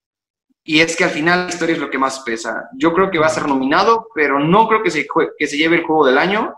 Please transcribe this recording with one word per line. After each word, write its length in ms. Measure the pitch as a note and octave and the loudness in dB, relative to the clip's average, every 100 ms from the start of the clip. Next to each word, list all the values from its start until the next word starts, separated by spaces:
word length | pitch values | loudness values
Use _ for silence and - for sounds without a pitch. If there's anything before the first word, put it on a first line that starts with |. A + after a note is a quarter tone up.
| _ _ _ _ _ _ | _ _ _ _ _ _
Y 160 | - D#3 | 0 2
es 160 | E3 - | 2 0
que 80 | |
al 60 | F3 | -2
final 340 | D#3 E3 F3+ | 0 0 0
la 60 | F3+ | -2
historia 240 | - E3 D#3+ | -4 -2 -2
es 60 | |
lo 80 | C#3 | -4
que 80 | C3+ | -2
más 240 | C3+ - | -2 -4
pesa. 480 | - A2+ A#2 A2 - C3 | -8 -8 -6 -10 -10 -2
Yo 160 | D#3+ | 0
creo 180 | E3+ F#3+ | 2 0
que 80 | E3 | 2
va 60 | D#3 | 0
a 40 | |
ser 180 | D#3 D3 | 0 0
nominado, 600 | C3+ C3 E3 G3+ A3+ - D#3 | 0 2 2 2 0 -2 -2
pero 240 | C#3+ C#3 | 0 0
no 280 | D#3 G3 A3+ | 2 4 4
creo 120 | A3 | 0
que 80 | F#3 | 0
se 140 | D3+ C3+ | -4 -2
jue-, 240 | D#3+ D#3+ - | -2 -2 -4
que 100 | D3 | -4
se 100 | C#3+ | -2
lleve 180 | D#3+ E3 | 0 0
el 60 | |
juego 220 | - D#3 C3+ | 2 2 4
del 120 | C3+ | 4
año, 360 | F3 G#3 - | 2 0 -4